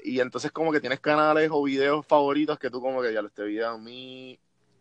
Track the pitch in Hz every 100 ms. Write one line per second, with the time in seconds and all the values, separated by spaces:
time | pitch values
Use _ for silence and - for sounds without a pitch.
0 | - 127 123 123 151 - 160 151 123 131
1 | 151 151 151 156 156 151 143 135 139 151
2 | - 151 143 143 151 151 127 123 127 131
3 | 120 110 104 - 104 107 117 113 113 127
4 | 131 131 131 127 _ _ _ _